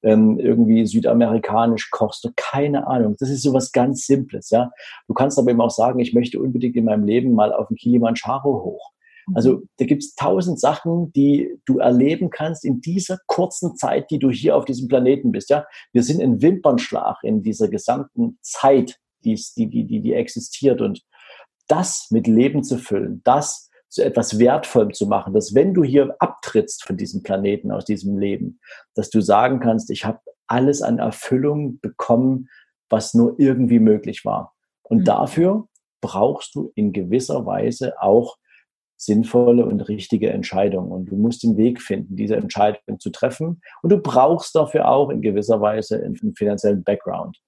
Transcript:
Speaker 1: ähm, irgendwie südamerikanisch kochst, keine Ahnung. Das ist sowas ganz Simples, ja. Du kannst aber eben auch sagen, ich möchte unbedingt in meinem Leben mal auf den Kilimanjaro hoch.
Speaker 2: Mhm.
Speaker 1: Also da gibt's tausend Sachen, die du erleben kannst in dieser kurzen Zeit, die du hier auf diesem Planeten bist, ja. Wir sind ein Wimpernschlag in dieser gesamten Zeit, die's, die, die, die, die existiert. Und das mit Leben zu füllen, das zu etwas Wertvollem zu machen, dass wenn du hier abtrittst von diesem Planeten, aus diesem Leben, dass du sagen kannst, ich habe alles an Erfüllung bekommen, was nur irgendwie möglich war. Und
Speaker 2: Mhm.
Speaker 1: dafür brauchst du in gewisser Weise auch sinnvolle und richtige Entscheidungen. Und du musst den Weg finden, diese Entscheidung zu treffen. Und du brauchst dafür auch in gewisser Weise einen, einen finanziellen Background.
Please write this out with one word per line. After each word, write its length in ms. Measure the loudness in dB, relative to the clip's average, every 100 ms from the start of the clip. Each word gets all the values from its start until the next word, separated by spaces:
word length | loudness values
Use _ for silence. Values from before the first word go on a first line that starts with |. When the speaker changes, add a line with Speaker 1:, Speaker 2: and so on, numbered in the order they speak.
Speaker 1:
ähm, 360 | 4 6 6 4
irgendwie 480 | 2 2 4 4 4
südamerikanisch 1040 | 0 2 2 2 0 0 0 0 0 -4
kochst, 400 | -2 -4 -4 -10 -8
keine 500 | -6 -4 -2 -2 -2
Ahnung. 300 | 0 0 0
Das 120 | -4
ist 120 | 0
sowas 300 | 2 0 0
ganz 340 | 0 0 -2 0
Simples, 440 | 0 0 -10 0
ja. 200 | 0 0 -8 -20 -20 _
Du 60 |
kannst 240 | -2 0 2
aber 120 | 2
eben 100 | 4
auch 80 | 2
sagen, 300 | 2 0 0
ich 120 | 0
möchte 260 | 0 0 -4
unbedingt 380 | -4 -2 -2 0
in 80 |
meinem 200 | 0 2
Leben 280 | 2 2 2
mal 200 | 2 2
auf 160 | 0 -4
den 80 | -4
Kilimanjaro 880 | 2 2 2 -2 -4 -4 -2 -2
hoch. 260 | -4 -12 -18 _ _ _ -6
Speaker 2:
Mhm. 100 | 2
Speaker 1:
Also 260 | 2 2 -4 _
da 80 |
gibt's 300 | -2 -2 -2
tausend 440 | -4 0 0 0 0
Sachen, 540 | 0 0 -2 -2 -2
die 420 | 2 2 2 0 -8 -2
du 120 | 2
erleben 500 | 4 4 2 2 -4
kannst 340 | -4 -8 -6
in 160 | -4 -4
dieser 380 | -4 -6 -4 -10 -4
kurzen 500 | -2 -2 -4 -8 -4
Zeit, 340 | -2 -2 -2
die 80 | -2
du 120 | 0
hier 260 | 0 2 2
auf 80 |
diesem 240 | 0 -6 0
Planeten 440 | 2 4 2 0
bist, 180 | -4 0
ja. 160 | -2 -2 -20 -2
Wir 100 | 0
sind 200 | 2 0
ein 180 | 2 4
Wimpernschlag 800 | 4 4 2 2 -2 -4 -4 -4
in 180 | -2 -2
dieser 260 | -2 -2 -2
gesamten 680 | -2 -2 -4 -4 -4 -4 -4
Zeit, 560 | -14 0 4 4 2 -8 _ _
die's, 300 | -4 -4 -6
die, 160 | -4 -2
die, 180 | -2 -4
die, 140 | -4
die 140 | -2
existiert. 680 | -2 -2 -8 -12 0 2 2
Und 220 | 0 -4 _ _ -20 -20 -20 _ _
das 380 | -2 0 -6 -2
mit 160 | 0 4
Leben 380 | 4 4 0
zu 140 | -2 -6
füllen, 420 | -4 -4 -4 -4
das 420 | 0 0 0 -10 _ _ _
zu 120 | -2
etwas 340 | 0 0 -2 2
Wertvollem 540 | 4 4 0 0 0
zu 140 | -2 -2
machen, 260 | -2 0
dass 180 | -2 2
wenn 220 | 2 4
du 80 | 2
hier 320 | 2 2 2 0
abtrittst 640 | -4 -4 -2 -2 -2 -8
von 120 | -10 -8
diesem 280 | -6 -8
Planeten, 480 | -4 -4 -2 -2 -4
aus 120 | -8
diesem 320 | -4 -4 -4 -2
Leben, 420 | -2 -4 -8 -12 _ -20 _
dass 160 | -8 -2
du 100 | -2
sagen 380 | 2 2 2 0
kannst, 320 | 0 -2 -4
ich 140 | -6
habe 160 | -6 -8 -14 _ -4
alles 340 | 0 2 0
an 200 | -2 -2
Erfüllung 800 | -4 -6 -4 0 0 -2 -6 -8
bekommen, 680 | -12 -10 0 2 2 0 -6 _ _ _ _
was 260 | -2 2
nur 200 | 2 2 4
irgendwie 420 | 2 2 4 4
möglich 440 | 6 4 0 -8
war. 300 | -6 -6 -8 _ _ _
Und 140 | -2 2
Speaker 2:
Mhm. 60 | 2
Speaker 1:
dafür 600 | 2 0 0 2 0 -6 _ _ _
brauchst 540 | -8 0 0 0 -10
du 160 | -10 -8 -2
in 160 | -2
gewisser 540 | -2 -2 -2 -2 -6 -4
Weise 540 | -4 -4 -4 -8 -2
auch 360 | 4 4 2 -10 _ _ _ _ _ _
sinnvolle 680 | 0 0 2 4 4 4
und 160 | 2 -2
richtige 500 | -4 -8 -4 -2 -2
Entscheidungen. 600 | -4 -4 -2 0 -2 -6
Und 140 | -10 -8
du 100 | -2
musst 260 | -2 0
den 140 | 0 2
Weg 240 | 2 0
finden, 360 | -6 -6 -6 -8
diese 200 | -4 -4
Entscheidung 640 | -4 0 0 0 -10 -10
zu 100 | -10
treffen. 500 | -4 -4 -4 -8 -8 -14 -6
Und 80 | 2
du 80 | 2
brauchst 560 | 4 4 4 2 -2
dafür 340 | -2 0 0 2
auch 220 | 2 2
in 120 | 0
gewisser 380 | -2 -2 0 0
Weise 360 | 2 -2 -4 -6
einen, 200 | -6 -6
einen 120 | -8
finanziellen 500 | -2 -2 0 0 0
Background. 540 | -2 -4 -4 -8 -10 -14